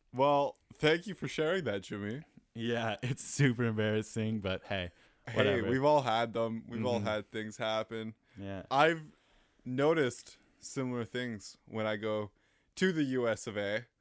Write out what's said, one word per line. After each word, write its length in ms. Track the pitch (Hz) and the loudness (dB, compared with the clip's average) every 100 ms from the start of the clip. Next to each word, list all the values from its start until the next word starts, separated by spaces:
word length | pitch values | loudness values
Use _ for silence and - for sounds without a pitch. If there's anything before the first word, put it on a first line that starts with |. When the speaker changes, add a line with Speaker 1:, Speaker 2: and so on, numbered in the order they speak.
| _ | _
Speaker 1:
Well, 420 | 123 143 143 139 - _ | 2 4 6 2 -4 _
thank 340 | - 151 170 202 | 0 4 4 0
you 60 | |
for 140 | 170 147 | -8 -4
sharing 380 | - 156 190 | 0 0 0
that, 180 | 127 101 | 0 -4
Jimmy. 380 | - 104 104 135 - - _ | -6 -6 -6 -6 -12 -20 _
Speaker 2:
Yeah, 420 | 117 117 117 113 104 | -6 -2 0 -2 -2
it's 200 | 123 135 | -4 -4
super 420 | - - 139 113 | -4 2 2 4
embarrassing, 720 | 117 107 107 107 107 113 110 110 | 0 2 2 0 -2 -2 -2 -2
but 240 | 95 95 - | -2 -4 -4
hey, 220 | 98 90 - _ _ - | -4 -4 -10 _ _ -4
Speaker 1:
Hey, 100 | 110 | 2
Speaker 2:
whatever. 320 | 107 101 98 | 2 2 0
Speaker 1:
we've 140 | 131 | 2
all 180 | 147 147 | 4 4
had 300 | 123 113 117 | 4 2 0
them. 300 | 117 113 113 - | 0 -2 -4 -8
We've 180 | 117 | -4
all 120 | 123 117 | 0 0
Speaker 2:
Mm-hmm. 80 | 107 | 0
Speaker 1:
had 240 | 107 - | -2 -4
things 260 | 113 107 - | -8 -8 -6
happen. 560 | 110 110 - 113 110 - _ 98 | -2 -2 -4 -6 -8 -12 _ -12
Speaker 2:
Yeah. 220 | 98 95 - | -10 -10 0
Speaker 1:
I've 300 | 135 160 165 151 - _ _ _ _ | 4 4 2 -8 -20 _ _ _ _
noticed 720 | 123 127 147 165 123 - - - _ _ | -6 2 4 4 2 -2 -12 -20 _ _
similar 440 | - 139 127 123 | -10 -6 -4 -4
things 520 | 110 123 123 104 - - - | -4 -6 -6 -8 -12 -20 -10
when 180 | 110 | -4
I 100 | 107 | -2
go 360 | 107 110 107 104 _ _ _ _ | -2 -2 -2 -4 _ _ _ _
to 160 | - 190 | 0 0
the 120 | 160 | 2
U 240 | 135 127 117 | 0 0 0
S 200 | 104 117 | 0 -4
of 100 | 101 | -4
A. 280 | 101 110 120 _ | -2 -2 -6 _